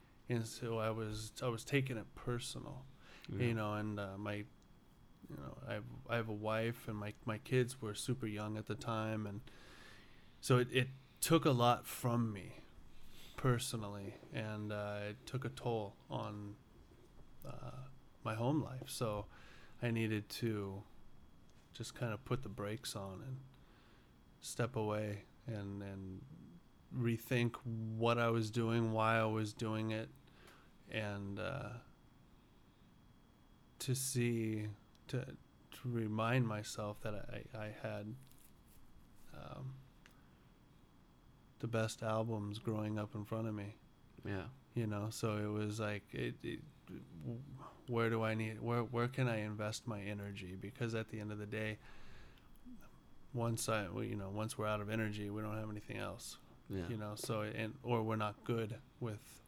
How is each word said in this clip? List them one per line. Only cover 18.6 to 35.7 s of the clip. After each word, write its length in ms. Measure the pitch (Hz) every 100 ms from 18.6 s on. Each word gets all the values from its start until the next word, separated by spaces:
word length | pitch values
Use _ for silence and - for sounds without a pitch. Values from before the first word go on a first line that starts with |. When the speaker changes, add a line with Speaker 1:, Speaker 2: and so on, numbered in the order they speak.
Speaker 1:
life. 200 | 123 127 -
So 380 | - 117 104 - - - - - -
I 80 | 120
needed 360 | 113 110 107 101
to 520 | - 117 107 98 98 - - - - - - - - -
just 240 | - 113 -
kinda 200 | 120 104 -
put 160 | 120
the 60 | 104
brakes 460 | 101 104 110 - 107
on 260 | 98 92 131
and 120 | 131 - - - - - - - - - -
step 340 | - - 117 117
away 480 | 107 107 107 101 - - -
and, 360 | 107 98 101
and 400 | 98 98 95 95 - 160 - - - - - 127
rethink 580 | 117 113 - 123 120 -
what 540 | 120 113 110 110 117 117
I 120 | 117
was 200 | 117 110
doing, 400 | 117 113 117 113
why 260 | 110 110 113
I 60 | 110
was 280 | 110 107
doing 380 | - 110 110 110
it, 180 | 110 131 - - - - - - - -
and, 480 | 110 104 101 98 101
uh, 300 | 95 90 104 117 - - - - - - - - - - - - - - - - - - - -
to 160 | - 131
see, 720 | - 123 120 117 110 107 107 101 - - -
to, 120 | 127
to 560 | - - - - -